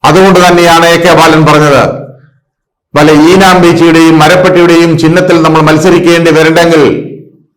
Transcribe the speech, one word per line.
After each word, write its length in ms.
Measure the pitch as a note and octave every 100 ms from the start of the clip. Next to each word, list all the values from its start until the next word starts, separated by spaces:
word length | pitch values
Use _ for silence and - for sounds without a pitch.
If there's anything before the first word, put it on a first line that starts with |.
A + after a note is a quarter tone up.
| D3
അതുകൊണ്ട് 300 | E3 F#3+ F3+
തന്നെയാണ് 420 | F3+ E3+ E3+ E3 E3+
എ 60 | E3+
കെ 100 | F3 D#3
ബാലൻ 240 | D#3+ D#3 D3+
പറഞ്ഞത്, 340 | D3+ D3+ C3 G#2 - - - _ _ _ _ _ _ _ D3
വല്ല 140 | D3+ D3+ D#3
ഈനാം 280 | F#3+ F#3+ F3+
പേച്ചിയുടെയും 520 | E3+ E3 E3 D#3+ E3 D#3+
മരപ്പെട്ടിയുടെയും 680 | D3+ F#3 F#3 F3+ E3+ E3+ E3+ D3+
ചിഹ്നത്തിൽ 360 | D#3 F3 F3+ E3+ D#3+
നമ്മൾ 160 | D#3 D#3
മത്സരിക്കേണ്ടി 640 | D#3 F3+ E3+ E3 E3+ E3 D#3
വരണ്ടെങ്കിൽ 460 | D#3 E3 E3+ D#3+ C3+ - - - - _ _